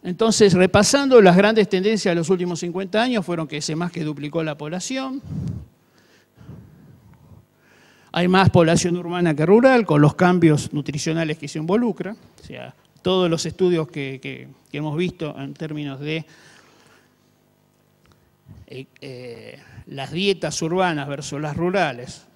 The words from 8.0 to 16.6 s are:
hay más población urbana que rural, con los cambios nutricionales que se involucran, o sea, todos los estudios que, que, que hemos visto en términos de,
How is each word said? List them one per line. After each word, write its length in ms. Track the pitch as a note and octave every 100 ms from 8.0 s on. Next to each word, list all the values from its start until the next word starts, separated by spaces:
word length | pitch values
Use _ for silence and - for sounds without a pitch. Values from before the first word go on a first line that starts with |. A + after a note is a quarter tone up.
| _
hay 140 | - F3+
más 200 | F#3 F#3
población 460 | F#3 E3 E3+ F#3 F3
urbana 400 | E3+ F3 F3 C#3+
que 100 | D#3+
rural, 400 | G#3+ C4 B3+ G#3
con 160 | D3+
los 140 | D3 -
cambios 560 | F3+ F3+ E3 D3 -
nutricionales 680 | D3 C#3 C#3 E3 E3 D#3+ D3+
que 120 | D3
se 100 | D#3+
involucran, 560 | D#3+ G#3 A#3+ F3+ F3+ A3+ _ _
o 40 | -
sea, 280 | - B2 - _ _
todos 280 | F#3 F#3 F3+
los 160 | E3 E3
estudios 440 | D#3 F#3 E3+ D3+
que, 300 | D3+ C3+ C3+
que, 260 | C#3 C3 C3 C3 _
que 60 | C#3+
hemos 180 | D3+ D3+
visto 400 | F3+ F3+ D#3 -
en 160 | C#3
términos 460 | C#3+ D#3+ D3+ D3 C3+
de, 260 | D3 D#3+ D3+ - - -